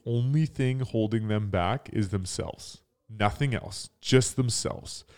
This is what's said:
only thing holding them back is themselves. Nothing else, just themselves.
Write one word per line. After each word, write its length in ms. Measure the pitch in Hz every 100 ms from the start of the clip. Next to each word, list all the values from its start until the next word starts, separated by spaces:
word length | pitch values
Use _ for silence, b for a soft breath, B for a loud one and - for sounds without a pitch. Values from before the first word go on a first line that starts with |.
| -
only 400 | 120 123 147 156
thing 340 | - 131 131
holding 460 | 135 113 110 113 107
them 220 | 107 107
back 400 | 95 90 123 -
is 160 | - 98
themselves. 720 | 98 92 - - - - - _ _ -
Nothing 440 | 110 107 - 143 113
else, 340 | - - - _
just 340 | - 127 123 -
themselves. 680 | 123 - - - - - -